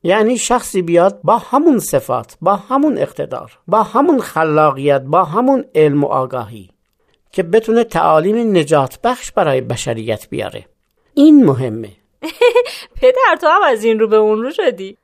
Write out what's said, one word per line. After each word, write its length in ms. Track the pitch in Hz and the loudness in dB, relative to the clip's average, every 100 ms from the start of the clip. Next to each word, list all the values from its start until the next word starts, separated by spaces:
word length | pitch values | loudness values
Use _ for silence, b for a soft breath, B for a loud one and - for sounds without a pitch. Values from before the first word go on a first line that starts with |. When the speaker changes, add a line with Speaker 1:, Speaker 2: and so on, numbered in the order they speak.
Speaker 1:
یعنی 360 | 175 208 220 247 | 0 0 0 -2
شخصی 440 | - 240 - 190 | -2 -4 -2 -6
بیاد 380 | 170 170 190 196 | 0 2 2 0
با 140 | - 226 | 0 0
همون 400 | - 262 330 240 | 0 2 2 2
صفات، 580 | - 139 - 123 113 - | 0 -4 -2 -6 -8 -4
با 160 | 165 196 | -2 -2
همون 420 | - 269 302 240 | -2 -2 0 -2
اقتدار، 600 | 143 - 147 - - _ - | -4 -6 -10 -10 -14 _ -2
با 140 | 208 | -2
همون 380 | 208 240 311 269 | 0 0 2 0
خلاقیت، 800 | - 160 160 151 151 135 143 139 | -2 -2 0 2 2 0 0 0
با 220 | 131 165 | 0 0
همون 400 | 165 190 254 269 - | 0 0 0 0 0
علم 300 | 156 151 143 | 0 2 2
و 20 | 143 | 0
آگاهی 640 | 135 131 127 104 113 90 _ _ _ _ _ _ | -2 -4 -8 -10 -16 -20 _ _ _ _ _ _
که 100 | - | -8
بتونه 420 | 170 214 226 226 | -2 -2 0 -2
تعالیم 720 | 226 165 160 156 180 226 226 185 | 0 0 2 2 0 -2 0 0
نجات 420 | 143 151 131 - | 2 0 0 -4
بخش 280 | 240 247 - | -4 -4 -6
برای 280 | - 160 131 | -2 0 -2
بشریت 680 | 120 117 - 110 113 107 - | -4 -8 -6 -8 -6 -8 -8
بیاره. 340 | 117 104 - - _ _ _ _ | -8 -8 -12 -20 _ _ _ _
این 300 | - 302 294 | 4 6 8
مهمه. 440 | 202 123 127 110 107 _ _ _ | 6 2 -4 -8 -14 _ _ _
Speaker 2:
<laughs> 760 | 320 - 480 480 494 - - - | -14 0 2 2 -2 -10 -16 0
پدر، 360 | 508 508 494 330 | 2 4 0 2
تو 60 | 320 | 2
هم 160 | 359 | 2
از 220 | 339 226 | 2 0
این 140 | 226 220 | 0 0
رو 100 | 220 | 2
به 80 | 214 | 2
اون 260 | 214 214 | 2 0
رو 80 | 247 | -4
شدی. 460 | 339 339 190 190 220 | -2 -2 -4 -14 -16